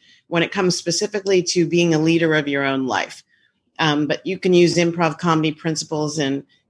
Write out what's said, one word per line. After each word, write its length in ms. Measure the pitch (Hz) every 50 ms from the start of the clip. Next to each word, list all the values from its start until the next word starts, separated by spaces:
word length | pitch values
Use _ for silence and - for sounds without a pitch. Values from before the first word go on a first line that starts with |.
| _ _ _ _ _ -
when 140 | 170 170
it 100 | 165 -
comes 220 | - 202 185 180 170 -
specifically 640 | - 175 170 - 208 202 - 202 190 196 196 180
to 240 | 175 - - 180 165
being 260 | 151 170 175 170 170
a 60 | 160 151
leader 360 | 160 165 165 165 165 160 156
of 140 | 156 143 143
your 160 | 143 139 139
own 220 | 135 135 135 131
life. 360 | 123 104 92 - - - - - _ _ _ _ _ _ _ _ _ _ -
Um, 280 | 160 156 147 147 151
but 180 | 147 151 - -
you 120 | 190 190 180
can 160 | - 185 180
use 220 | 175 175 165 147
improv 420 | 175 170 170 165 175 170 160 147 -
comedy 340 | 175 175 156 156 156 156
principles 640 | 151 - - 165 156 - 156 - 156 151 151 147 151 156
in 280 | 139 135 139 139 - _ _ _ _